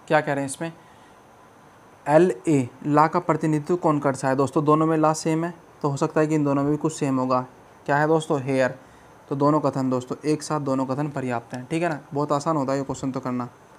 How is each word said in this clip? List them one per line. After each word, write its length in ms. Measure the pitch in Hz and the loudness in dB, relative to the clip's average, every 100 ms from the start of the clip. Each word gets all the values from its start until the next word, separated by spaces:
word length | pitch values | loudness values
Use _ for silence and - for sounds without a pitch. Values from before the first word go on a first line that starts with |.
| - | 0
क्या 120 | 156 | 0
कह 120 | 147 | 2
रहे 120 | 139 | -2
हैं 60 | 139 | -4
इसमें, 220 | - 165 165 - - - - - - - - - - - - 147 | -8 -12 -12 -20 -20 -20 -20 -20 -20 -20 -20 -20 -20 -20 -10 2
एल 260 | 151 185 - - | 6 6 2 0
ए 200 | 143 120 - 151 | 0 0 -6 0
ला 200 | 147 160 | 4 4
का 120 | 175 | 2
प्रतिनिधित्व 560 | 175 156 160 151 147 175 | 0 0 0 0 0 0
कौन 220 | 170 147 | 0 0
करता 280 | 147 131 135 | 0 -2 0
है 80 | 131 | 0
दोस्तों? 280 | 135 165 | 0 0
दोनों 220 | 147 151 160 | 2 4 4
में 100 | 160 | 2
ला 140 | 156 | 2
सेम 300 | 156 165 160 | 0 -2 -2
है, 100 | 170 175 - - | -4 -8 -20 -6
तो 60 | 147 | -4
हो 80 | 139 | -2
सकता 240 | 156 160 | 0 0
है 60 | 156 | 2
कि 80 | |
इन 100 | 156 | 2
दोनों 180 | 143 139 | 2 2
में 80 | 139 | 0
भी 60 | 151 | 0
कुछ 160 | 165 | -2
सेम 260 | 151 143 131 | -2 -2 -2
होगा। 220 | 127 127 127 - - - - | 0 0 -2 -12 -20 -12 -2
क्या 100 | 143 | 2
है 100 | 151 | 4
दोस्तों? 320 | 160 151 147 | 2 0 -2
हेयर। 380 | 131 135 127 - - - - - - | 0 0 0 -2 -14 -20 -20 -20 -10
तो 80 | 139 | 0
दोनों 240 | 143 151 | 2 2
कथन 300 | 143 139 131 | 0 -2 -2
दोस्तों 260 | 127 123 - | -2 -4 -6
एक 180 | 147 151 | -2 -2
साथ 180 | - 151 | -2 -4
दोनों 260 | 139 131 131 | -2 -2 -2
कथन 220 | 131 151 | -4 -4
पर्याप्त 460 | 147 127 120 - | -4 -4 -4 -6
हैं, 100 | 123 127 | -12 -6
ठीक 160 | 165 | -4
है 60 | 170 | -2
ना। 100 | 143 - | -4 -6
बहुत 200 | 143 147 | -4 -2
आसान 240 | 143 156 156 | 0 0 -2
होता 160 | 131 | 0
है 60 | 139 | -2
ये 60 | |
क्वेश्चन 260 | 135 131 135 | -4 -6 -6
तो 100 | 131 | -6
करना, 280 | 127 127 123 - - | -6 -6 -8 -12 -20